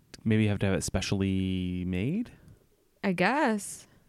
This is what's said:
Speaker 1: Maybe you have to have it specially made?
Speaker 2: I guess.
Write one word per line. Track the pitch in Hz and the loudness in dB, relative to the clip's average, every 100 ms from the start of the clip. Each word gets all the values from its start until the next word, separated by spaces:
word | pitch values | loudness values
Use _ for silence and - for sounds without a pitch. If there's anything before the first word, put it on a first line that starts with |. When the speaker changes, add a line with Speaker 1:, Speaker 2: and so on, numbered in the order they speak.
| _ - | _ -6
Speaker 1:
Maybe | 113 110 | 2 4
you | 107 | 4
have | 98 | 2
to | 101 | 0
have | |
it | 90 | 0
specially | - 95 - 101 98 95 95 92 90 90 90 | 0 -4 -2 0 2 2 0 -2 -2 -2 -2
made? | 90 117 196 247 - - - _ _ _ _ | -2 -2 -4 -6 -12 -20 -20 _ _ _ _
Speaker 2:
I | 202 | -4
guess. | 180 185 269 277 214 - - - - | 0 0 2 0 0 -6 -14 -18 -20